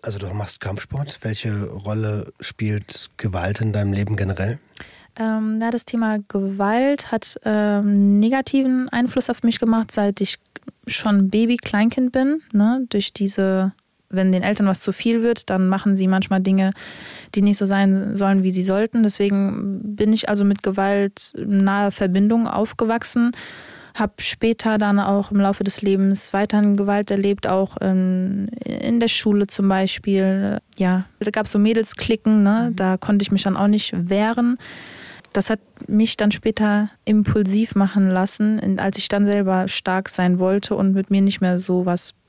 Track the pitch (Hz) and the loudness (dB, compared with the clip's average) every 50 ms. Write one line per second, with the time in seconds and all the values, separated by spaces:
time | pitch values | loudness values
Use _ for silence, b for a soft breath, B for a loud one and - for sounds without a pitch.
0 | - 117 107 98 101 92 90 104 104 - - - - 101 95 - - - - 135 | -10 -10 -10 -8 -10 -8 -8 -8 -8 -8 -10 -10 -8 -8 -8 -8 -10 -10 -8 -8
1 | 143 143 - - - 113 107 - - 113 104 101 101 - - 95 98 101 107 110 | -8 -8 -10 -10 -8 -8 -6 -6 -6 -6 -4 -4 -6 -8 -10 -10 -8 -6 -6 -4
2 | 110 107 104 104 - - - _ - - - - 107 107 104 104 101 - - - | -4 -4 -4 -6 -8 -10 -16 _ -14 -14 -8 -6 -4 -2 -2 -4 -6 -8 -12 -12
3 | - - _ - - 110 90 - 85 95 104 - 113 110 104 107 104 101 98 98 | -12 -14 _ -8 -6 -6 -4 -4 -4 -4 -4 -2 -2 -2 -2 0 -2 0 0 -2
4 | 101 98 110 101 101 95 98 - 95 107 120 143 _ B B B B B B B | -2 -2 -2 -2 -2 -4 -2 -2 -2 -4 -4 -6 _ B B B B B B B
5 | B B B - 226 220 220 220 214 214 220 220 226 226 233 233 - - - 233 | B B B -6 -4 -2 -2 -2 -2 -2 -2 -2 -2 -2 -2 -4 -4 -4 -2 -2
6 | 226 220 214 214 202 _ - 202 196 196 196 196 196 202 220 240 262 277 285 277 | 0 0 0 -2 -4 _ -4 -4 -2 -2 -2 -2 0 0 2 2 2 2 0 -2
7 | - - - 226 - - - - _ 220 214 214 208 208 208 202 208 202 202 202 | -2 -4 -6 -6 -6 -8 -14 -8 _ -2 0 2 2 2 2 2 2 2 4 4
8 | 202 202 202 202 208 226 262 269 269 - - 277 269 254 254 254 254 254 - 240 | 6 6 6 4 4 4 2 0 -2 0 0 0 2 2 0 0 -2 -2 -2 -2
9 | 240 254 - 262 247 - 240 - - 233 226 - - 226 226 226 220 - - - | -2 0 0 -2 -2 -2 -4 0 0 0 0 2 2 2 2 2 0 -2 -2 0
10 | 208 202 202 - 196 - - - _ _ _ - _ - _ _ _ - - - | 0 0 0 0 -4 -4 -4 -8 _ _ _ -20 _ -20 _ _ _ -8 -8 -4
11 | - 220 202 202 196 190 190 214 226 233 240 233 - - - 202 214 233 233 - | 0 2 2 4 2 2 2 2 2 2 0 -2 -2 -2 0 2 2 2 2 0
12 | 254 254 - 262 262 277 302 320 _ _ - 202 202 220 240 262 262 240 - 208 | -2 0 2 0 2 2 0 -2 _ _ 0 2 4 4 2 0 -2 -2 -2 -2
13 | 196 - _ - 202 196 - - 196 190 190 190 190 190 190 _ _ _ _ _ | -2 -2 _ -2 -2 -2 0 0 0 0 2 0 0 -2 -4 _ _ _ _ _
14 | _ _ - 185 190 185 185 185 180 190 208 208 208 196 185 - - - 190 - | _ _ -2 0 2 2 2 2 0 -2 0 2 2 2 2 0 0 -4 -4 -2
15 | - 233 233 233 226 233 233 - - - 196 190 190 185 190 190 - 208 196 190 | 0 0 0 2 2 0 0 -2 -2 -4 0 2 2 2 2 2 2 0 2 2
16 | 190 185 190 190 196 - 196 190 185 190 190 190 190 190 196 B B B B B | 2 2 2 2 0 0 0 0 2 2 2 2 2 0 -2 B B B B B
17 | B B B B B B - 208 196 202 202 202 202 190 196 196 196 196 190 190 | B B B B B B -2 2 2 2 2 2 0 0 2 2 4 4 2 2
18 | 196 202 214 202 202 196 196 196 185 185 185 185 180 190 190 196 220 226 - 240 | 0 -2 -2 0 2 2 2 2 2 2 0 0 0 0 0 0 0 0 2 2
19 | 220 208 - - 202 202 202 196 196 196 196 - - 202 196 190 - 208 208 202 | 2 2 2 2 0 2 2 2 0 0 -2 -4 -4 -6 -6 -6 -8 -10 -4 0
20 | 214 214 220 220 - - 208 202 202 202 202 196 - 196 190 196 196 196 202 202 | 2 2 2 2 0 -2 0 2 2 2 2 2 -2 -4 -2 0 0 0 2 0
21 | 202 196 202 - - - - - - 214 202 196 196 196 196 202 202 202 196 - | 0 -2 _ -4 -6 -6 -6 -6 -4 0 2 2 2 2 2 2 0 0 0 0
22 | 208 190 180 190 202 208 226 233 233 - - - 214 220 - - 240 220 226 233 | -2 0 2 2 2 2 2 2 0 0 0 -2 -2 -2 -2 -4 -2 -2 -2 -2
23 | - - - 240 233 240 240 B B B B B B B B B B B B - | -2 -2 0 0 0 0 0 B B B B B B B B B B B B -4
24 | 220 202 _ - - - - - - 226 226 _ - 220 220 214 208 208 202 202 | -4 -4 _ -6 -6 -6 -4 0 0 0 0 _ 0 0 0 2 2 2 2 2
25 | 196 196 196 202 196 - 208 202 196 196 196 - 202 202 - - - 196 196 190 | 2 2 0 0 0 0 2 2 2 2 2 0 -2 -2 -2 -2 0 2 2 4
26 | 196 196 196 196 - - - 196 208 208 - 208 208 208 202 202 202 202 202 208 | 4 2 2 0 -2 -4 -2 -2 -2 0 2 2 4 4 2 2 2 0 0 0
27 | 208 - 202 196 196 202 202 202 - - 185 190 196 190 - - - 190 190 185 | 0 0 -2 0 2 0 0 0 -2 -2 0 0 0 -2 -4 -4 -2 0 2 2
28 | 185 185 185 185 185 190 196 202 196 214 226 - - - - - - - 233 233 | 2 2 0 0 -2 -2 -4 -4 -6 -6 -8 -10 -8 -8 -8 -6 -4 -2 0 0
29 | 233 226 - - - 220 208 202 202 196 - - 196 196 190 190 190 190 - - | 0 0 -2 0 0 2 2 2 0 0 -2 -2 0 0 2 2 0 -2 -4 -4
30 | - 208 196 190 190 190 190 190 196 202 208 - _ _ - - 190 180 185 185 | -2 0 0 2 2 2 0 0 -2 -2 -4 -6 _ _ -6 -2 0 0 0 0
31 | 185 - _ _ 208 202 208 220 208 - - 208 208 220 226 226 220 - - - | -2 -6 _ _ -6 -4 -4 -4 -4 -2 0 2 2 4 2 2 0 -2 -4 -6
32 | - - 226 214 _ 214 214 214 202 196 208 226 233 165 175 185 190 185 185 180 | -2 -2 -2 0 _ 2 4 4 4 4 2 2 0 -2 -2 -2 0 0 0 -2
33 | - - 208 202 202 - 202 190 - 202 185 - 196 208 208 214 - - - 175 | 0 0 0 0 2 2 0 0 0 0 0 2 2 2 2 2 0 -2 -4 -4
34 | 170 175 196 196 208 220 233 240 240 240 247 B B B B B B B B B | -2 0 0 0 0 0 0 0 0 0 0 B B B B B B B B B
35 | B B B B B B - 202 190 - 220 214 _ _ _ - - - - 208 | B B B B B B -2 -2 0 0 -2 -4 _ _ _ -18 -8 0 2 2
36 | 220 226 - - 214 208 208 - - 220 220 - 214 208 208 208 208 208 - _ | 2 2 0 0 0 0 0 0 -2 -2 0 0 2 2 2 2 0 -2 -4 _
37 | _ - 214 214 208 - - 214 208 190 190 214 226 - - 202 196 190 - 208 | _ 2 2 2 4 2 2 2 2 2 2 0 0 0 2 0 0 2 2 2
38 | 196 185 185 185 185 190 - - 208 214 214 214 - 196 190 185 - 196 196 - | 2 4 2 2 0 0 0 0 0 0 0 0 0 -2 -2 0 -2 -2 -2 -2
39 | - - 208 202 202 202 202 202 202 190 190 185 185 190 - - - - 185 185 | -4 -2 0 2 2 2 2 2 2 2 2 0 0 0 -4 -4 -2 -2 -2 -2
40 | 190 - - - 180 180 180 180 185 185 190 202 196 - 214 - 196 196 190 196 | -2 -4 -2 0 2 2 2 2 2 2 2 0 0 -2 -2 0 2 2 2 0
41 | 190 - 196 196 196 196 196 - 190 180 180 180 185 - 180 180 180 185 175 180 | 0 2 2 2 4 2 2 0 0 0 0 0 0 0 0 0 0 0 -2 -2
42 | - - - _ _ | -4 -6 -8 _ _